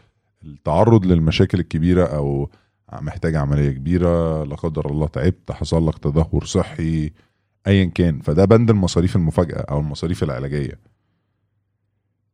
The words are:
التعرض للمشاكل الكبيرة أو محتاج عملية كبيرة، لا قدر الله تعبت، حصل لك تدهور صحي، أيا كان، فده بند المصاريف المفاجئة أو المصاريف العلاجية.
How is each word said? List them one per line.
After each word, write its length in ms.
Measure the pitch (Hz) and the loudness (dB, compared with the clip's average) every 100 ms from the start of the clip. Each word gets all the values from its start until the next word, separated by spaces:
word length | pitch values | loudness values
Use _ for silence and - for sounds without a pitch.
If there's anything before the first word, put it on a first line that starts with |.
| _ _ _ _ 76 | _ _ _ _ -20
التعرض 600 | 71 - 80 113 113 92 | -10 -2 2 6 6 6
للمشاكل 540 | 87 80 - 95 92 | 4 4 2 2 0
الكبيرة 460 | 80 82 85 90 87 | -2 0 2 2 2
أو 440 | 73 71 69 69 - _ _ _ | -2 -2 -4 -6 -10 _ _ _
محتاج 420 | - 76 - 82 78 | -12 -12 -6 -4 -2
عملية 360 | 69 71 71 | 0 0 0
كبيرة، 720 | 65 69 90 87 85 82 78 | -2 -2 0 2 2 0 -4
لا 120 | 73 73 | -6 -6
قدر 360 | 85 78 71 | -6 -6 -4
الله 160 | 73 78 | -4 -4
تعبت، 440 | - 85 - - | 0 -2 -2 -6
حصل 360 | - 80 82 80 | -10 -2 0 0
لك 100 | - | -2
تدهور 480 | 73 73 80 - - | -2 0 0 -2 -2
صحي، 640 | 95 - 78 80 80 76 - _ _ _ _ 98 | -4 -4 -4 -4 -2 -4 -10 _ _ _ _ 0
أيا 180 | 98 90 | 2 2
كان، 340 | 85 87 69 | 2 0 0
فده 260 | - 78 98 | -2 2 4
بند 240 | 113 113 | 4 4
المصاريف 460 | 107 90 87 92 98 | 2 2 0 0 0
المفاجئة 440 | 80 85 85 - | 0 0 -2 -4
أو 200 | - 73 | -6 -4
المصاريف 440 | 76 71 82 - | -6 -6 -6 -4
العلاجية. 560 | 80 64 69 73 65 - _ _ _ _ _ _ _ _ _ _ _ _ _ _ _ | -4 -6 -6 -6 -6 -10 _ _ _ _ _ _ _ _ _ _ _ _ _ _ _